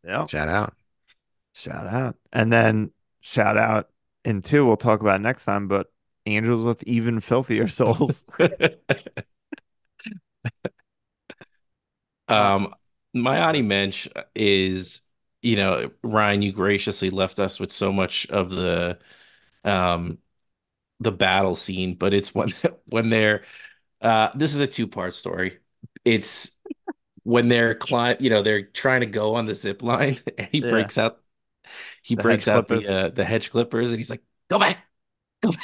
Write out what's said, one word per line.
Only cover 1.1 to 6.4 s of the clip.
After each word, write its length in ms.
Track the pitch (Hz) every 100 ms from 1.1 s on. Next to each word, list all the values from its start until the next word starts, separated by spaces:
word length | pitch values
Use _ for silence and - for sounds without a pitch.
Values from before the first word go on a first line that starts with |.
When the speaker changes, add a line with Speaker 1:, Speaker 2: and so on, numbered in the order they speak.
| _ _ _ _
Speaker 1:
Shout 320 | - - - 92
out. 300 | 120 127 - _
And 200 | 120 110
then 400 | 117 110 107 104 _ _ _
shout 360 | - 131 104 107
out 320 | 110 107 - _ _ _
in 180 | - 101
two, 240 | - 147 127
we'll 100 | 107
talk 240 | 120 107
about 200 | 104 95
next 240 | 110 131
time, 240 | - 101 101
but 240 | 98 - _ _ _ 110
Angels 380 | 107